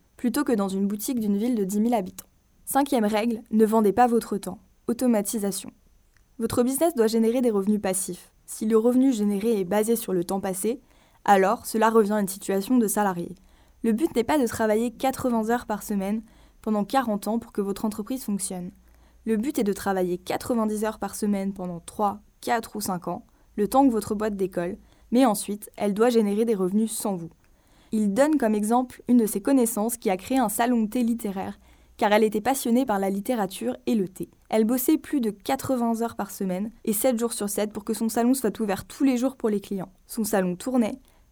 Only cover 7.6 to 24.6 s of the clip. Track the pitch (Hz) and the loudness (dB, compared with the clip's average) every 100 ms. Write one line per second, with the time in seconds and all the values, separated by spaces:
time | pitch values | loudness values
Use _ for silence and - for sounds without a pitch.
7.6 | 196 214 196 190 - 175 - _ - - | 2 0 0 -4 -6 -10 -14 _ -16 -6
8.6 | 220 220 233 247 269 220 208 196 226 208 | 2 4 4 4 4 2 0 0 0 -2
9.6 | 175 208 220 226 - 185 175 196 190 185 | 0 0 2 0 0 -2 -2 -4 -4 -4
10.6 | 214 254 _ _ _ _ - 196 190 240 | -4 -4 _ _ _ _ 4 4 4 0
11.6 | - 220 220 226 202 214 190 196 - 196 | -2 2 4 4 4 2 -2 -4 -4 -2
12.6 | 196 254 202 214 202 175 175 180 - _ | 2 2 2 0 0 -2 -8 -12 -20 _
13.6 | _ _ 226 220 330 233 - 302 233 - | _ _ 0 0 0 0 0 2 0 0
14.6 | 220 214 240 - 269 262 254 226 214 240 | 0 2 0 -2 -2 0 0 0 0 -2
15.6 | - 208 - 202 190 220 - - - _ | -2 -6 -4 -4 -2 -4 -6 -20 -20 _
16.6 | 220 208 202 269 240 202 208 226 - - | -2 -2 0 0 0 -2 -2 -4 -4 -6
17.6 | 196 196 220 208 208 262 - 202 - 185 | -4 -2 -4 -4 -6 -6 -4 -6 -6 -8
18.6 | 180 - _ _ _ _ 220 220 269 285 | -12 -16 _ _ _ _ -2 -2 -2 -2
19.6 | 208 190 202 190 180 180 - - - 233 | -2 -2 -2 -2 -2 -4 -6 -6 -2 0
20.6 | 220 214 220 220 196 - 208 196 196 196 | 0 -2 -4 -4 -8 -4 -2 -2 -2 -6
21.6 | 180 170 - - 208 208 _ _ - 233 | -8 -10 -10 -2 -2 -2 _ _ -4 -4
22.6 | 226 214 202 180 175 - - _ _ - | -4 -8 -6 -6 -6 -10 -12 _ _ -4
23.6 | 202 262 277 220 - 208 214 196 185 180 | 0 4 4 2 -2 -2 -2 -2 -4 -4